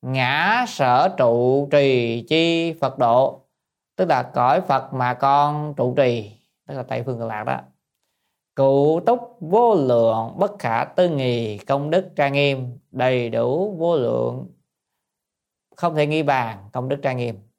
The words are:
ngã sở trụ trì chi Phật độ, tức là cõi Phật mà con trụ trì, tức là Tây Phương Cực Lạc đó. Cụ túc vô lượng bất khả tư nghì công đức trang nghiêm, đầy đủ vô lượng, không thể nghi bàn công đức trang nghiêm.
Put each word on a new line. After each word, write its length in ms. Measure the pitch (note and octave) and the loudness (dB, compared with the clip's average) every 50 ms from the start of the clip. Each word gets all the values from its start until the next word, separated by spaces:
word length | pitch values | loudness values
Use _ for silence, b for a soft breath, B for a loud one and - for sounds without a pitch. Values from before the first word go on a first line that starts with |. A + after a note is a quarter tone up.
| - | -8
ngã 600 | B2+ C3 C3+ B2+ B2 C3+ D3+ E3 F#3+ G#3+ A#3+ B3+ A#3 | -4 -2 0 0 0 0 0 2 2 2 0 -2 -4
sở 460 | - - C#3+ B2+ B2 B2+ D3+ F#3+ F#3+ | -2 0 2 4 4 4 4 2 2
trụ 520 | - - A#2+ A#2 A#2+ A#2+ B2+ C3 C#3 C#3+ C#3 | 2 2 2 4 4 2 2 2 2 0 2
trì 540 | D3 D3 C#3+ C#3 C3 B2 A#2+ A#2 A2+ A#2+ A2+ - | 2 4 4 4 2 2 0 0 -4 -6 -4 -2
chi 440 | D3+ D#3+ E3 E3+ E3 E3 E3 E3 D#3+ E3 | 0 2 2 2 0 0 -2 -4 -4 -4
Phật 180 | - C3 B2+ - | -4 -4 -2 0
độ, 460 | B2+ A#2 A#2 B2 C3+ C3 - - _ _ _ _ _ _ _ _ _ _ _ | 0 4 4 4 4 2 0 -6 _ _ _ _ _ _ _ _ _ _ _
tức 120 | - F#3+ F3 | -4 0 0
là 140 | D3+ B2+ B2 | 0 0 -2
cõi 380 | B2+ - B2+ B2 B2 C#3+ F3+ | -4 -2 0 2 2 2 0
Phật 320 | F#3 F#3 C#3 C3 - - - | 0 0 -2 -2 -2 -4 -6
mà 220 | C3 B2+ B2 B2 | -4 -2 -2 -2
con 600 | B2 - C#3 C#3 C#3+ C#3+ D3 D3 D3+ D3+ D3+ D3 | 0 0 2 2 2 2 0 0 -4 -6 -8 -4
trụ 180 | - B2+ B2+ B2 | -4 -2 -2 2
trì, 360 | C#3 C#3 B2+ A#2+ A#2 G#2+ G2+ - _ _ _ _ _ _ | 2 2 2 2 -2 -6 -10 -16 _ _ _ _ _ _
tức 80 | - C#3+ | -14 -12
là 80 | C3+ A#2+ | -12 -8
Tây 200 | - B2+ A#2+ A#2 | -8 -8 -8 -6
Phương 160 | C3+ B2+ A2+ | -8 -8 -8
Cực 100 | A#2 A2+ | -8 -8
Lạc 160 | A2 G#2+ G#2+ | -8 -8 -6
đó. 160 | - - B1+ - - _ _ _ _ _ _ _ _ _ _ _ _ _ _ _ _ _ | -6 -6 -6 -8 -16 _ _ _ _ _ _ _ _ _ _ _ _ _ _ _ _ _
Cụ 460 | - C3+ C3+ C3+ C#3 C#3+ D3 D#3 E3+ F3 | 0 2 4 4 4 4 2 2 2 2
túc 300 | - A#3+ B3 - - - _ | 0 0 0 -2 -12 -18 _
vô 340 | F3+ D#3 F3 A3 A#3+ A#3 G#3+ | -8 0 2 4 4 4 4
lượng 600 | F#3 C#3 B2+ B2 A#2 - C#3+ A2 A2 A2+ A#2 - - | 4 2 4 4 4 4 4 2 0 -2 -6 -2 -2
bất 200 | - G3+ - - | -2 -2 -2 -6
khả 260 | - B2 A2+ A2+ C3+ | -6 -2 -2 -2 -2
tư 240 | - - - F3+ F3 | -2 0 0 0 0
nghì 500 | D#3+ C#3+ C3 B2+ B2 A#2+ A#2 A2 G#2 G2+ | 0 -2 -2 0 -2 -2 -2 -4 -8 -10
công 320 | - - C#3 C#3 C#3+ D3 | -4 -4 -2 -2 -2 0
đức 180 | D#3+ F#3 F#3+ D3+ - | -2 -2 -2 -4 -4
trang 160 | - D3 C#3 C#3 | -2 -2 0 2
nghiêm, 460 | C#3+ C#3+ C#3+ C#3 C3 B2+ B2 A#2+ - _ _ | 2 2 2 0 -2 -6 -10 -12 -16 _ _
đầy 400 | _ B2+ B2 C3 C3 B2 A#2+ C3 | _ -2 0 0 2 0 -2 -2
đủ 460 | B2 A#2 A#2 A#2+ C3 D#3+ F#3 G#3+ G3+ E3 | -2 -2 0 0 0 -2 -2 -4 -4 -4
vô 180 | D#3+ E3+ E3+ | -2 0 0
lượng, 500 | D3+ B2 A#2 A#2 A#2+ A#2+ A#2+ B2 C3 B2+ - - _ _ _ _ _ _ _ _ _ _ _ _ _ _ _ _ _ _ _ _ _ _ _ _ | 0 0 0 -2 -2 -2 -4 -6 -8 -12 -16 -20 _ _ _ _ _ _ _ _ _ _ _ _ _ _ _ _ _ _ _ _ _ _ _ _
không 180 | - - E3+ D#3+ | -4 -4 -2 0
thể 120 | D#3 D3+ | 0 0
nghi 160 | D3 D3+ D#3+ D#3 | 0 0 -2 0
bàn 460 | C#3+ C#3 C3 A#2+ A2+ A2 G2+ - - _ | 0 0 0 -2 -4 -8 -12 -16 -10 _
công 160 | B2+ B2+ C3 | -8 -4 -4
đức 100 | C#3+ C#3 - | -6 -4 -4
trang 140 | C#3 B2+ | -4 -4
nghiêm. 200 | B2 B2 A#2+ A2 G2 - _ _ | -2 -6 -6 -8 -10 -16 _ _